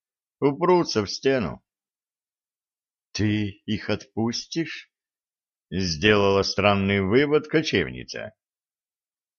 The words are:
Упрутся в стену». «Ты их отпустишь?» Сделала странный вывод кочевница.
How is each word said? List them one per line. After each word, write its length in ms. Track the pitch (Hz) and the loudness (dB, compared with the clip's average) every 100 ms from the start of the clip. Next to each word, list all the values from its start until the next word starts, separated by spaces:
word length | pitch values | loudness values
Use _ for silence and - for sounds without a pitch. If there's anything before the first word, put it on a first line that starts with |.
| _ _ _ _ | _ _ _ _
Упрутся 640 | 139 139 175 180 160 110 | -2 0 2 4 2 -2
в 60 | 98 | -4
стену». 540 | - 135 131 85 62 _ _ _ _ _ _ _ _ _ _ _ _ _ _ _ | -2 0 0 -2 -8 _ _ _ _ _ _ _ _ _ _ _ _ _ _ _
«Ты 500 | - 107 107 104 - | -4 -2 0 -4 -8
их 260 | - 107 - | -6 -6 -4
отпустишь?» 1000 | 107 - - 113 - - 165 156 - - _ _ _ _ _ _ _ _ | -6 -6 -4 -4 -4 -8 -6 -6 -10 -18 _ _ _ _ _ _ _ _
Сделала 720 | 90 95 78 104 104 101 98 | -4 -4 0 4 6 6 4
странный 580 | 95 - 101 98 98 101 | 2 0 2 2 2 0
вывод 460 | 95 120 147 151 139 | 2 2 2 0 0
кочевница. 880 | 156 - 107 67 64 62 58 53 - _ _ _ _ _ _ _ _ _ | -2 0 -2 -2 -8 -12 -12 -14 -18 _ _ _ _ _ _ _ _ _